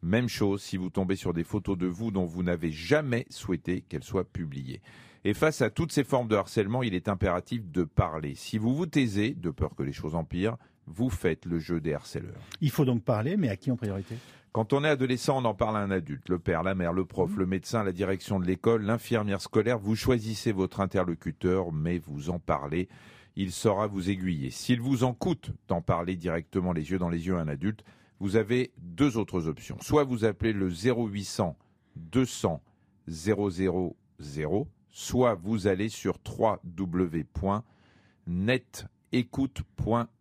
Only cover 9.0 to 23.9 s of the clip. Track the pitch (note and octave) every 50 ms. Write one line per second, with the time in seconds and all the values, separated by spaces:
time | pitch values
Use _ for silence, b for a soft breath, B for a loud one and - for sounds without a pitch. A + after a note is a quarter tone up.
9 | C3+ A#2 G2 G2+ G#2 A#2 D3 - - F2 D2 - - D2 - - C#2 C2+ C#2 -
10 | - D#2 D2+ E2 D#2+ - - E2+ F#2 A2 A#2+ A#2+ b b b b b - D#2+ D#2+
11 | A#2 - - - - F#2 D#2+ - - F2+ E2+ E2 D#2 D#2 F2 E2 D2+ D#2+ D2 C2+
12 | - - - - B1+ C2 - - - - - - - C#3+ - - D3+ B2+ B2 A#2
13 | - - B2 G#2+ A2 C#3 F3+ G#3+ F3+ B2 G2 G2+ - - B2+ A#2 - G#2 G2 G2
14 | G2 - A2+ A#2 B B B B B B _ - A2+ G#2 - C#3 C#3+ D#3 D3 C3
15 | B2+ B2+ B2+ A#2+ - - C#3 C3+ B2+ A#2 A2+ - A#2+ G#2+ G#2+ G#2+ G#2 G2 G2 F#2+
16 | E2+ D2 C#2+ C2+ - - F#2 F2 E2 - F2 D#2+ E2+ F#2+ G2 F#2+ F2+ E2+ E2+ F#2
17 | F#2+ - - G2 F2+ E2+ G2+ G#2 F#2+ F2+ F#2+ F#2+ - - - A#2 G#2+ G2 F2+ F2
18 | G2 F#2 G2 F#2 - - G#2 F#2+ F2+ F2 F#2 F2 - A#2 A#2 A2+ G#2+ G2+ A2+ A#2
19 | - - A#2+ A2+ G#2+ G#2 G2 F#2+ - - - A2+ G#2 A2+ B2 A#2 G2+ G2+ A2 G#2+
20 | - - C3 A#2+ G#2+ A2 A2 G2 - A#2+ G#2+ F#2 F#2+ F2+ - - G2 F#2 - G2
21 | F2+ F2 E2+ D#2+ - F2 D2+ _ - F#2 F2+ F#2+ F#2 F2 D#2+ D2+ D#2 E2+ F2 F2
22 | D#2 - D2 C#2+ C#2 D#2 F2 F2 - - E2 C#2 C#2 D2 D2 E2+ F#2 B B B
23 | B B B B B B B - G2 F#2 F2 - - A2+ G2+ F#2 A2 G#2